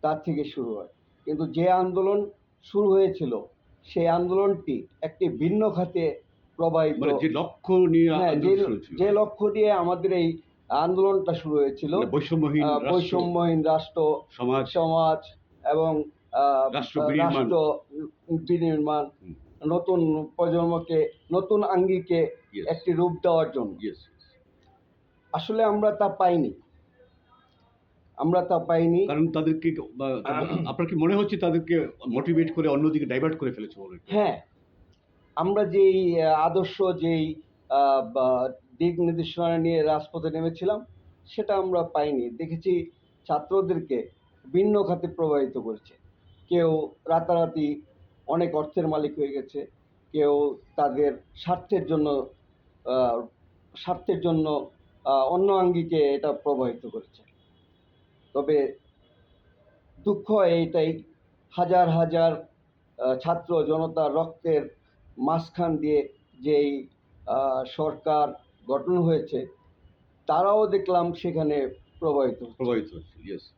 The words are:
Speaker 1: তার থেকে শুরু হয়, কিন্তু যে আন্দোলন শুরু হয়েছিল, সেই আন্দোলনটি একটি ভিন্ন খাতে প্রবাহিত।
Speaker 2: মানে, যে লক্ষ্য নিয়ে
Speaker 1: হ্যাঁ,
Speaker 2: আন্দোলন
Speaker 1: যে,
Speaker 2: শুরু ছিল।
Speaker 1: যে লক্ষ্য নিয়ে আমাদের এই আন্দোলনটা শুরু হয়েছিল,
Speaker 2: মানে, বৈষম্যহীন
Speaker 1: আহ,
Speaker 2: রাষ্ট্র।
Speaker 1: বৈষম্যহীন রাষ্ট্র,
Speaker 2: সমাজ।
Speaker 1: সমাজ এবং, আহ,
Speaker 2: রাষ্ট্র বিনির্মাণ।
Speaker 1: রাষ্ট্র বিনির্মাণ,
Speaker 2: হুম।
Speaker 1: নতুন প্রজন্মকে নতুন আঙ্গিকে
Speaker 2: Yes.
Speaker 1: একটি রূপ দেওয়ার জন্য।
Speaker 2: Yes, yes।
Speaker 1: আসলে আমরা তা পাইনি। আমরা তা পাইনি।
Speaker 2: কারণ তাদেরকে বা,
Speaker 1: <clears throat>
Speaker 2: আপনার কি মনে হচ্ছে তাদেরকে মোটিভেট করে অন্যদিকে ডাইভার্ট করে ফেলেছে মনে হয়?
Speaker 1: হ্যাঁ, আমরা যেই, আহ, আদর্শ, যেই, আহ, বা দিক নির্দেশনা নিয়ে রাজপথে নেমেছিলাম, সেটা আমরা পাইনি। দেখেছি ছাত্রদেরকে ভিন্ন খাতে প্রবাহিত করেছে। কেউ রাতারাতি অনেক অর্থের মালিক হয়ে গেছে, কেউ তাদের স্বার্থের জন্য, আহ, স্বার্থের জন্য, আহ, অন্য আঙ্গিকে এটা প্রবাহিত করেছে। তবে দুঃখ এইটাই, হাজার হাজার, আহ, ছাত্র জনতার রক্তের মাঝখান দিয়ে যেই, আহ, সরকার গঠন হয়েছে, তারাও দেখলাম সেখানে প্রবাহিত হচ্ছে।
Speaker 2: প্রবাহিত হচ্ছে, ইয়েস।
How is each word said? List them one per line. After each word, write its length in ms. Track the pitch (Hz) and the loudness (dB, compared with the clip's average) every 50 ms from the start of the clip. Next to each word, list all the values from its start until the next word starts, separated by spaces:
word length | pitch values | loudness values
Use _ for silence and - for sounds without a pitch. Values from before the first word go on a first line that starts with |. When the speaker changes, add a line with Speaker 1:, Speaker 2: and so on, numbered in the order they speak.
Speaker 1:
তার 220 | - 156 156 156 - | -2 -2 -4 -2 -4
থেকে 220 | - 156 143 147 | -6 -4 -4 -4
শুরু 320 | 147 - - 123 117 110 | -6 -6 -8 -6 -6 -6
হয়, 120 | 101 90 - _ _ _ _ _ _ _ | -8 -10 -14 _ _ _ _ _ _ _
কিন্তু 220 | - 151 143 165 143 123 | -6 -4 -4 -4 -4 -2
যে 180 | 160 170 180 | 0 2 2
আন্দোলন 600 | 185 185 185 185 180 185 190 196 202 208 208 202 - _ _ _ _ _ _ | 2 2 2 0 0 0 0 2 2 0 -2 -4 -8 _ _ _ _ _ _
শুরু 280 | - - 196 208 196 | -4 -2 2 2 4
হয়েছিল, 500 | 190 196 196 190 190 - 160 131 117 104 - - _ _ _ _ _ _ _ | 4 4 4 2 0 -2 -4 -4 -4 -6 -8 -10 _ _ _ _ _ _ _
সেই 240 | - - 131 170 165 | -8 -4 0 0 2
আন্দোলনটি 800 | 165 175 175 180 180 190 202 202 202 175 - - 127 - - - _ _ - | 2 2 0 0 2 2 2 2 0 -2 -2 -6 -6 -6 -6 -10 _ _ -10
একটি 260 | 156 - _ 190 165 | -10 -4 _ -2 -2
ভিন্ন 420 | 123 117 147 175 196 214 220 214 | -2 0 0 0 2 2 2 0
খাতে 520 | 170 170 180 175 - 185 165 156 135 - _ _ _ _ _ _ _ | 0 0 -4 -2 -2 -2 -2 -2 -4 -4 _ _ _ _ _ _ _
প্রবাহিত। 400 | - 165 165 160 160 160 156 151 | -2 -2 2 2 2 2 2 0
Speaker 2:
মানে, 220 | 120 135 147 143 135 | 0 0 0 0 2
যে 100 | 139 156 | 0 0
লক্ষ্য 460 | 110 143 170 165 - - _ - 185 | 0 0 -4 -4 -8 -14 _ 2 4
নিয়ে 400 | 185 185 170 160 165 165 165 156 | 4 6 6 6 6 6 4 4
Speaker 1:
হ্যাঁ, 160 | 156 175 175 | 2 2 2
Speaker 2:
আন্দোলন 260 | 156 151 151 - 392 | 2 2 4 4 4
Speaker 1:
যে, 80 | 392 403 | 4 2
Speaker 2:
শুরু 140 | - 220 196 | 0 -2 -6
ছিল। 180 | 160 - - | -8 -12 -4
Speaker 1:
যে 160 | 151 180 202 208 | 0 2 2 4
লক্ষ্য 340 | 208 214 208 208 - 202 | 4 2 0 0 -2 -2
নিয়ে 260 | 208 202 214 214 208 208 | 0 2 2 4 4 4
আমাদের 400 | 185 175 175 180 175 165 190 185 | 2 2 0 0 0 0 0 2
এই 260 | 180 170 165 165 160 - _ _ _ _ _ | 2 2 0 0 -4 -10 _ _ _ _ _
আন্দোলনটা 680 | - 139 156 170 185 185 190 196 196 190 - 175 170 | -2 0 0 2 2 2 4 4 4 2 0 0 -4
শুরু 220 | 165 - 156 151 | -4 -4 -2 0
হয়েছিল, 420 | 147 143 135 135 - - 147 160 190 | 2 2 2 0 -4 -4 -2 -2 -2
Speaker 2:
মানে, 120 | 233 - | -2 0
বৈষম্যহীন 540 | - 151 147 - 170 160 151 147 143 151 147 | -2 -2 -2 0 0 0 0 2 2 2 2
Speaker 1:
আহ, 180 | 147 147 147 - | 2 0 0 0
Speaker 2:
রাষ্ট্র। 100 | 135 175 | 0 0
Speaker 1:
বৈষম্যহীন 680 | 180 165 175 - 180 180 175 175 170 170 170 165 160 151 | 0 0 0 0 0 0 0 0 0 2 2 2 2 2
রাষ্ট্র, 600 | 160 156 156 160 - - 170 160 151 156 - - _ | 2 2 2 0 -2 -2 0 2 2 2 0 -4 _
Speaker 2:
সমাজ। 380 | _ - 123 123 131 135 131 131 | _ -6 -2 0 0 0 -2 -2
Speaker 1:
সমাজ 500 | - 180 165 160 160 165 160 160 160 156 - - - _ _ _ _ _ - | 0 0 2 2 2 2 2 2 0 -2 -4 -14 -20 _ _ _ _ _ -2
এবং, 380 | 131 147 160 160 165 160 151 147 151 - _ _ _ - | -2 0 2 2 0 0 -2 -4 -6 -10 _ _ _ -2
আহ, 400 | 123 139 139 139 135 131 135 135 | 0 2 2 2 2 0 0 -2
Speaker 2:
রাষ্ট্র 280 | 143 127 - - 151 | -4 -6 -4 -4 -2
বিনির্মাণ। 340 | 151 151 147 151 165 - - | 0 0 2 2 2 2 2
Speaker 1:
রাষ্ট্র 440 | 139 127 - 170 165 156 151 143 - - _ 143 147 156 156 - _ _ - 170 | 0 0 2 2 2 2 2 0 -4 -8 _ -14 -12 -12 -12 -14 _ _ -4 -4
বিনির্মাণ, 760 | 160 160 - 175 170 165 165 160 151 147 151 151 151 143 - _ _ - | -4 -2 0 0 0 2 0 0 0 0 0 0 -2 -4 -6 _ _ -20
Speaker 2:
হুম। 120 | 92 78 - - - - - - | -20 -20 -20 -20 -20 -20 -8 -4
Speaker 1:
নতুন 600 | 151 165 175 170 - 185 175 165 156 156 156 151 151 _ | -2 -2 -2 0 0 0 2 2 2 0 -2 -4 -8 _
প্রজন্মকে 760 | - 175 170 170 170 170 170 170 165 170 - 165 160 156 156 - _ _ _ 165 | -2 0 0 2 0 0 0 0 -2 -4 -2 0 0 0 0 -4 _ _ _ -2
নতুন 300 | 180 196 - 214 202 208 | -2 0 2 0 0 2
আঙ্গিকে 720 | - 190 180 185 190 190 180 170 - 175 165 160 - - - _ _ - | 2 2 2 2 2 0 -2 0 0 0 0 0 0 -2 -12 _ _ -12
Speaker 2:
Yes. 140 | 202 175 - | -10 -4 -4
Speaker 1:
একটি 240 | 165 165 - 185 170 | -6 -4 -2 -2 0
রূপ 200 | 160 175 175 165 - - | 2 2 0 0 0 0
দেওয়ার 300 | 185 170 160 160 156 - | 2 2 2 2 0 -2
জন্য। 200 | 139 117 104 92 | -4 -4 -4 -8
Speaker 2:
Yes, 200 | 85 104 107 - | -8 -10 -10 -10
yes। 260 | - - _ _ _ _ _ _ _ _ _ _ _ _ _ _ _ _ _ _ _ _ _ _ _ _ _ - | -10 -20 _ _ _ _ _ _ _ _ _ _ _ _ _ _ _ _ _ _ _ _ _ _ _ _ _ -8
Speaker 1:
আসলে 320 | 160 165 - 214 220 226 | -8 -6 -4 0 2 2
আমরা 260 | 214 208 208 208 214 | 2 2 2 2 0
তা 180 | 202 208 208 196 | 2 2 -2 -2
পাইনি। 440 | - - 190 180 175 170 143 107 92 - _ _ _ _ _ _ _ _ - _ _ _ _ _ _ _ _ _ _ _ _ _ _ _ _ _ _ _ _ _ _ - | 0 2 2 4 4 4 0 0 -4 -12 _ _ _ _ _ _ _ _ -20 _ _ _ _ _ _ _ _ _ _ _ _ _ _ _ _ _ _ _ _ _ _ -4
আমরা 240 | 139 160 175 180 175 | -2 2 2 2 2
তা 160 | 175 185 165 | 2 0 -2
পাইনি। 480 | 170 - 170 165 170 170 170 175 196 | 0 2 2 2 4 4 4 2 2
Speaker 2:
কারণ 260 | - 147 151 160 160 160 | 2 2 2 2 2 2
তাদেরকে 420 | 160 156 160 160 160 - 170 156 - 139 - - | 0 0 0 -2 0 -2 -2 -4 -4 -10 -12 -10
বা, 120 | 123 135 135 131 127 - | -8 -4 -4 -4 -4 -4
Speaker 1:
<clears throat> 420 | 135 143 151 156 - - 165 165 | -6 -4 -4 -4 -4 -4 -4 -4
Speaker 2:
আপনার 220 | - - - 170 165 | -4 -4 -4 -4 -4
কি 80 | - | -2
মনে 180 | 156 156 170 196 | 0 2 2 2
হচ্ছে 220 | 202 208 202 208 | 2 2 0 -2
তাদেরকে 520 | 170 180 175 160 165 160 - 170 165 147 - - - - 127 | -2 0 0 0 0 0 0 0 0 0 -2 -8 -12 -8 -4
মোটিভেট 460 | 117 127 - 170 165 160 165 160 - | -4 -2 0 0 2 2 2 0 0
করে 140 | - 156 156 | -2 0 0
অন্যদিকে 380 | 139 143 151 156 156 151 147 | 2 2 2 0 0 0 -2
ডাইভার্ট 320 | 123 123 131 139 160 160 156 | -2 -2 -2 0 -2 -2 -2
করে 140 | 147 127 - | -6 -6 -6
ফেলেছে 280 | - 107 98 - - | -8 -12 -14 -14 -18
মনে 100 | 98 92 | -18 -18
হয়? 80 | 90 85 _ | -18 -20 _
Speaker 1:
হ্যাঁ, 340 | - 190 208 208 180 - - - _ _ _ _ _ _ _ - _ _ _ _ _ _ _ _ _ _ | -4 0 0 0 0 -2 -6 -12 _ _ _ _ _ _ _ -20 _ _ _ _ _ _ _ _ _ _
আমরা 280 | - 165 185 202 208 208 | -4 -2 0 2 0 0
যেই, 580 | 175 170 196 196 190 185 190 185 175 170 165 160 | 0 4 4 6 6 6 4 2 2 2 2 2
আহ, 180 | 160 156 151 | 2 2 4
আদর্শ, 420 | 156 170 170 190 175 - - - 196 185 175 156 | 2 2 2 0 -2 -2 -2 -2 0 0 0 0
যেই, 340 | 151 165 165 160 156 160 156 156 - _ _ _ _ _ | 0 0 0 0 0 -2 -4 -10 -14 _ _ _ _ _
আহ, 440 | 131 139 139 139 135 135 127 113 117 | 0 2 4 4 2 2 0 -2 -2
বা 400 | 135 131 127 127 127 127 131 131 - _ _ - - | 0 2 2 2 2 0 -4 -6 -10 _ _ -6 -2
দিক 220 | 165 175 175 165 | -2 -2 0 0
নির্দেশনা 580 | 175 170 165 165 160 160 - 175 175 170 170 165 | 0 0 0 -2 -4 -6 -6 -4 -2 0 0 0
নিয়ে 240 | 160 170 170 165 151 | 0 2 2 2 2
রাজপথে 480 | 156 156 151 151 - - 165 151 160 | 2 0 0 -2 -6 -10 -6 -6 -6
নেমেছিলাম, 540 | 151 160 160 165 165 165 180 185 214 233 254 - - - _ - _ _ _ | -4 -4 -4 -4 -4 -4 -2 -2 -2 -2 -6 -14 -20 -20 _ -20 _ _ _
সেটা 280 | - - - 208 208 208 | -14 -8 -8 -4 -2 0
আমরা 280 | 196 190 185 180 175 170 | -2 0 0 0 -2 -2
পাইনি। 480 | 170 - 156 147 151 147 131 120 120 | -2 -2 -2 -2 0 0 -2 -4 -4
দেখেছি 600 | 117 - 165 165 165 165 - 190 180 175 165 - _ _ _ _ _ _ _ - | -6 -10 -8 -8 -8 -6 -2 0 0 0 -2 -6 _ _ _ _ _ _ _ -4
ছাত্রদেরকে 800 | 160 151 151 - 185 196 190 175 185 160 - - 135 117 - - _ _ _ _ _ _ _ 131 135 | -4 -4 -2 0 0 0 0 0 -2 -4 -2 -4 -4 -4 -4 -8 _ _ _ _ _ _ _ -2 0
ভিন্ন 320 | 180 196 208 208 208 196 | 2 4 4 4 2 2
খাতে 240 | - 175 170 175 170 | 0 -2 -4 -4 -8
প্রবাহিত 500 | - - 165 156 151 143 135 127 - 131 | -4 -2 0 2 2 2 0 0 -4 -6
করেছে। 360 | 104 113 110 104 _ - - _ _ - _ _ _ - - _ - _ | -6 -6 -8 -10 _ -20 -20 _ _ -20 _ _ _ -20 -20 _ -6 _
কেউ 420 | 175 175 170 165 160 156 151 - - _ _ - | 0 2 2 2 2 0 -2 -6 -10 _ _ 0
রাতারাতি 720 | 165 165 165 170 175 170 170 165 165 160 151 147 147 147 - _ _ _ - _ _ _ _ | 0 0 2 2 2 2 2 0 0 -2 -2 -2 -4 -6 -10 _ _ _ -20 _ _ _ _
অনেক 280 | - 147 165 175 - - | -4 -2 0 0 0 0
অর্থের 340 | 151 151 151 - 190 165 156 | -2 -4 -2 -4 -4 -2 -2
মালিক 300 | 156 156 151 147 147 - | -2 -2 -2 -4 -4 -4
হয়ে 140 | 147 139 139 | -6 -4 -4
গেছে, 340 | 139 127 - - 143 - - _ _ _ _ _ _ _ _ - | -8 -10 -8 -10 -12 -12 -12 _ _ _ _ _ _ _ _ -2
কেউ 460 | 151 147 147 143 143 147 143 131 - - _ _ | 0 2 4 4 2 2 0 -4 -6 -16 _ _
তাদের 360 | - 147 143 123 139 147 143 127 - - _ _ | -2 0 0 2 2 0 0 0 -4 -14 _ _
স্বার্থের 500 | - - 165 180 180 - - 208 180 160 | -14 -4 -4 -4 -4 -2 -2 -2 -2 -2
জন্য, 420 | 151 160 156 151 151 143 139 - - - _ _ _ _ _ _ _ _ _ _ | 0 -2 0 0 0 0 -2 -4 -8 -12 _ _ _ _ _ _ _ _ _ _
আহ, 420 | 120 123 127 127 120 117 117 120 117 _ _ _ _ _ _ _ _ _ | -4 0 0 2 0 0 -2 -6 -8 _ _ _ _ _ _ _ _ _
স্বার্থের 440 | - - - 180 180 - - 190 165 | -16 -6 -6 -6 -6 -2 -4 -4 -2
জন্য, 500 | 180 175 165 160 156 156 151 143 - - _ _ _ _ _ _ _ | 0 0 0 2 0 0 -2 -4 -6 -8 _ _ _ _ _ _ _
আহ, 200 | 135 135 135 135 | 0 2 2 2
অন্য 280 | 131 170 180 190 196 196 | 2 2 2 2 2 4
আঙ্গিকে 640 | 190 185 180 175 170 165 165 170 160 147 143 139 | 4 2 2 2 0 -2 0 2 2 2 2 2
এটা 180 | 139 139 151 143 | 0 -2 -4 -4
প্রবাহিত 540 | - - 147 139 127 127 123 117 - - | -2 -2 -2 0 0 0 -4 -4 -8 -12
করেছে। 420 | 113 - 90 - _ _ _ _ _ _ _ _ _ _ _ _ _ _ _ _ _ _ _ _ _ _ _ _ _ _ | -12 -12 -12 -14 _ _ _ _ _ _ _ _ _ _ _ _ _ _ _ _ _ _ _ _ _ _ _ _ _ _
তবে 460 | 135 139 143 151 147 139 - - - _ _ _ _ _ _ _ _ _ _ _ _ _ _ _ _ _ _ _ _ _ _ _ - 175 | -4 -2 2 2 2 2 0 -4 -10 _ _ _ _ _ _ _ _ _ _ _ _ _ _ _ _ _ _ _ _ _ _ _ -6 -2
দুঃখ 280 | 196 202 196 - - 214 214 | -2 -2 -2 -2 0 2 4
এইটাই, 600 | 190 175 170 170 165 165 - 170 156 160 160 165 - _ _ _ _ _ _ _ _ _ | 4 4 4 2 0 0 0 0 0 0 -2 -6 -10 _ _ _ _ _ _ _ _ _
হাজার 380 | - - 180 170 185 180 180 165 | -4 -2 0 2 4 4 4 4
হাজার, 600 | 160 165 165 165 160 165 165 165 156 - - - _ _ _ _ _ _ _ _ _ - | 4 2 0 2 2 2 2 2 0 -2 -10 -16 _ _ _ _ _ _ _ _ _ -6
আহ, 180 | 117 131 131 | -2 -2 -2
ছাত্র 500 | 127 - 165 175 170 170 - 175 165 147 | -2 -2 -2 -2 -2 -2 -2 0 0 0
জনতার 480 | 147 156 160 160 160 160 160 156 147 139 | 0 0 -2 -2 -4 -2 -2 -2 0 0
রক্তের 640 | 160 165 165 - - _ 170 160 147 131 - - _ _ _ _ _ _ - - - | -2 -2 -4 -6 -8 _ 0 0 0 0 -4 -14 _ _ _ _ _ _ -20 -10 -4
মাঝখান 580 | 127 143 160 165 165 - _ - 175 170 160 | -2 -2 0 -2 -4 -6 _ -4 -2 -2 -2
দিয়ে 320 | 147 143 151 151 147 143 143 - _ _ _ _ _ | -2 0 0 0 0 0 -2 -10 _ _ _ _ _
যেই, 460 | 127 147 151 147 147 143 143 139 123 - _ _ _ _ _ - - | -2 0 2 2 2 2 -2 -4 -8 -12 _ _ _ _ _ -18 -8
আহ, 380 | - 110 131 135 135 131 131 131 | -4 -2 0 0 0 -2 -2 -4
সরকার 640 | 127 - - 156 156 147 151 - 160 151 151 147 131 - - _ _ _ _ - | -6 -6 -4 -4 -4 -4 -4 -2 0 2 2 0 0 -2 -10 _ _ _ _ -6
গঠন 320 | - 131 139 - 180 180 180 | -4 -4 -2 0 0 0 2
হয়েছে, 480 | 170 165 165 147 - - - 127 131 127 - _ _ _ _ _ _ - _ _ _ _ _ _ _ | 2 2 2 0 -2 -4 -6 -6 -6 -6 -14 _ _ _ _ _ _ -20 _ _ _ _ _ _ _
তারাও 400 | - 151 160 180 196 208 214 214 | -2 0 2 2 2 4 2 2
দেখলাম 460 | 202 196 196 190 - 185 175 170 175 170 | 2 0 -2 0 2 0 0 2 0 -4
সেখানে 560 | - - 175 - 160 160 151 147 147 135 123 127 - - _ _ - | -4 -6 -4 -2 0 0 0 0 -2 -2 -4 -6 -12 -20 _ _ -6
প্রবাহিত 440 | 170 160 147 143 135 123 113 - 123 | -2 0 2 2 2 0 -2 -4 -12
হচ্ছে। 120 | 117 113 | -16 -10
Speaker 2:
প্রবাহিত 380 | _ 131 120 120 113 101 - 90 | _ -2 0 0 -2 -2 -6 -12
হচ্ছে, 340 | 82 80 - _ - 82 92 | -18 -20 -20 _ -20 -16 -14
ইয়েস। 140 | 98 92 - - _ | -14 -14 -14 -18 _